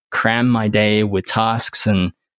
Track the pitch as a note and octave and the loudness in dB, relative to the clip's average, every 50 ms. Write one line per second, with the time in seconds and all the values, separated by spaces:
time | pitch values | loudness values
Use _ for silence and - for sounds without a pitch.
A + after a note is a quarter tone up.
0 | _ - - - - A2+ A2+ A#2+ B2 B2 A#2+ A2+ A2 G#2 G#2+ G#2+ G#2+ G#2+ G#2+ G#2+ | _ -10 -6 -2 -2 0 0 2 2 2 2 2 0 0 0 2 2 2 2 2
1 | G#2+ G2+ G2+ F#2+ - - - A2+ A2 A2+ A2+ A2+ - - - - - A2 G#2 F#2+ | 0 0 -2 -4 -4 -4 -2 -2 0 0 0 -2 -2 -2 0 0 0 2 2 0
2 | F#2 F#2 - _ _ _ _ | 0 -2 -4 _ _ _ _